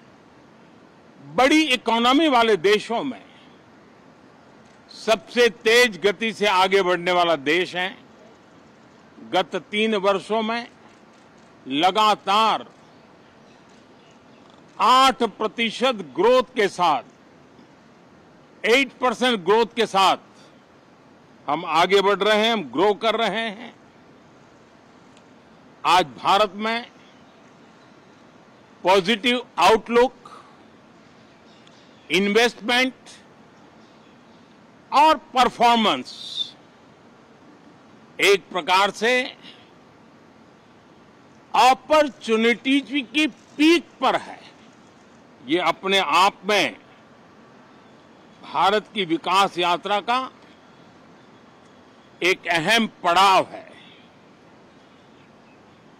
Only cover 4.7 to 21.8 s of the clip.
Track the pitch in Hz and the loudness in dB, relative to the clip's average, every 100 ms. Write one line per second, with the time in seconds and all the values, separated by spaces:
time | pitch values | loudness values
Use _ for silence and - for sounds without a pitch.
4.7 | - - - - 220 - 240 240 - 220 | -20 -20 -10 -4 -4 -2 0 0 0 2
5.7 | 233 247 175 190 202 226 180 208 185 190 | 4 4 0 -4 -2 -6 -4 -2 2 2
6.7 | 196 180 180 175 180 170 156 135 170 170 | 2 0 -2 0 0 2 0 -2 -2 -2
7.7 | 175 185 - - - - - _ - - | -6 -8 -10 -20 -20 -20 -20 _ -20 -20
8.7 | _ - - - - 113 175 185 185 - | _ -20 -20 -20 -20 -6 -6 -4 -8 -8
9.7 | 208 220 214 190 196 147 220 220 233 240 | -4 -2 -2 -2 -2 -4 -6 -4 -8 -12
10.7 | - - - _ _ - - - _ 127 | -20 -20 -20 _ _ -20 -20 -20 _ -8
11.7 | 139 180 190 214 196 196 208 220 156 120 | -2 0 2 0 0 0 0 0 -2 -6
12.7 | - - - - _ _ _ - - _ | -20 -20 -20 -20 _ _ _ -20 -20 _
13.7 | - _ - _ _ _ - - - - | -20 _ -20 _ _ _ -20 -20 -20 -18
14.7 | - 208 254 269 - 233 - 214 - 226 | -2 2 4 4 2 -4 -4 -8 -4 -6
15.7 | - 247 220 156 127 214 254 - - 196 | -2 -2 -4 -8 -2 2 2 0 -2 -4
16.7 | - 175 135 - - _ - _ - - | 0 0 0 -4 -18 _ -20 _ -20 -20
17.7 | _ _ _ _ - _ - _ _ 196 | _ _ _ _ -20 _ -20 _ _ 0
18.7 | 254 262 - 254 214 247 226 165 220 226 | 0 0 -2 -4 -2 -2 -2 0 2 0
19.7 | - 208 190 185 143 - - - - _ | -2 -2 2 2 0 -6 -20 -20 -20 _
20.7 | _ _ _ _ - _ _ - 151 175 | _ _ _ _ -20 _ _ -8 -6 -2
21.7 | 160 | 0